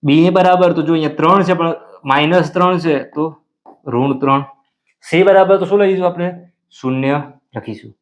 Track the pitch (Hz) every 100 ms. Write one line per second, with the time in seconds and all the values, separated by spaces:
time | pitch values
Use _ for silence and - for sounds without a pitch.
0 | 147 147 170 180 180 180 180 170 156 165
1 | 151 147 156 196 185 175 165 160 - -
2 | 143 135 151 180 151 180 180 180 160 143
3 | - - 160 151 _ _ _ _ 147 120
4 | 135 131 135 139 139 - _ _ _ _
5 | - 160 196 196 185 196 185 202 196 190
6 | 180 175 175 175 - _ _ _ 131 131
7 | 135 143 143 - _ 113 - 104 110 _